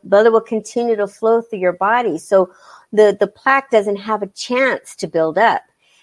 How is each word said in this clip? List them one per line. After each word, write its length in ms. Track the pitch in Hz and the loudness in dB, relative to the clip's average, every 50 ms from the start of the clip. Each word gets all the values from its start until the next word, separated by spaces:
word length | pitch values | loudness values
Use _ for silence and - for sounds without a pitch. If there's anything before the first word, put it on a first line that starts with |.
| - | -2
blood 260 | 180 196 202 220 226 | 0 2 4 4 4
will 80 | 220 220 | 4 2
continue 560 | 220 - 226 214 208 - - 240 233 240 226 | 0 -2 -6 -6 -6 -6 -6 -4 -2 -2 -2
to 100 | 208 202 | -2 -4
flow 340 | 202 - - 226 220 226 233 | -6 -6 -4 0 0 0 0
through 200 | 226 - 226 190 | -2 -6 -8 -4
your 120 | 185 180 | -4 -4
body. 460 | 175 180 190 202 226 247 240 208 151 165 | -2 -2 -2 0 0 0 -2 -2 -4 -6
So 340 | - - 202 190 185 180 _ _ _ - - - _ _ | -2 0 2 2 2 0 _ _ _ -20 -20 -20 _ _
the, 240 | - 208 214 208 196 202 | 2 4 4 4 4 0
the 80 | 208 | -4
plaque 440 | 190 - _ _ 269 269 269 269 - | -6 -6 _ _ 0 0 0 0 0
doesn't 260 | - 220 196 208 202 | 0 0 0 0 -4
have 260 | 196 196 220 220 202 | -6 -6 -6 -6 -6
a 40 | 208 190 | -6 -10
chance 680 | - - - - 247 254 269 262 196 - - - - | -12 -14 -8 -4 -2 -2 0 -2 -2 -4 -8 -14 -12
to 100 | - - | -12 -10
build 320 | 165 - 165 160 160 151 180 | -6 -2 -2 -2 -2 0 0
up. 240 | 220 226 147 - - _ _ _ _ _ _ _ | 0 0 0 -2 -6 _ _ _ _ _ _ _